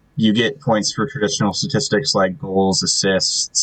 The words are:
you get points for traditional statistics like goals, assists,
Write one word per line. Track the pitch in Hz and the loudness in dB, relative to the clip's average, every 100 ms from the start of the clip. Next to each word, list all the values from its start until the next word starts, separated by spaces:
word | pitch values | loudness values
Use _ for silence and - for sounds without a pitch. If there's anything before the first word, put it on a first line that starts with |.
| _ - | _ 0
you | 110 | 2
get | 107 110 - | 4 0 -2
points | - 107 101 | 0 0 0
for | - 104 | -4 -4
traditional | - 104 - 104 | -2 -2 0 0
statistics | 87 95 107 - 104 - 104 | 0 -2 -2 0 0 0 0
like | 92 87 | 0 -2
goals, | 98 95 98 90 | -2 2 2 2
assists, | 90 - - 95 - - - - | 0 0 2 2 0 -2 -4 -2